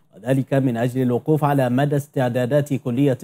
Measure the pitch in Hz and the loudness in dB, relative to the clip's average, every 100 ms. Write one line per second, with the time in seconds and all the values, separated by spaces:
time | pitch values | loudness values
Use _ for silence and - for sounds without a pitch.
0 | _ - 120 135 127 139 131 117 123 127 | _ -8 -2 -2 0 0 0 0 -2 0
1 | 127 120 151 151 147 143 127 123 147 143 | 0 0 0 0 2 2 2 2 0 -2
2 | 139 143 123 120 123 143 143 135 127 120 | -4 -2 -2 0 0 0 0 -4 -4 0
3 | 143 120 | 0 0